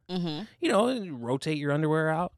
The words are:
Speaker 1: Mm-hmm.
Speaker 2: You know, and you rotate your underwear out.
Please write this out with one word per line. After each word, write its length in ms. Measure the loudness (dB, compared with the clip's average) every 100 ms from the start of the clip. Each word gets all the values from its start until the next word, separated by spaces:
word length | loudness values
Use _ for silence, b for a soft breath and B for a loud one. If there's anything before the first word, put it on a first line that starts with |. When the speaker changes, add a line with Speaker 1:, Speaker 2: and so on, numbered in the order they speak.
| -8
Speaker 1:
Mm-hmm. 340 | -4 -4 -4 -8 -4
Speaker 2:
You 80 | 0
know, 180 | 4 2
and 180 | 0 -6
you 100 | -8
rotate 420 | -2 -2 0 -2
your 140 | 0
underwear 380 | 2 2 2 2
out. 240 | 0 -2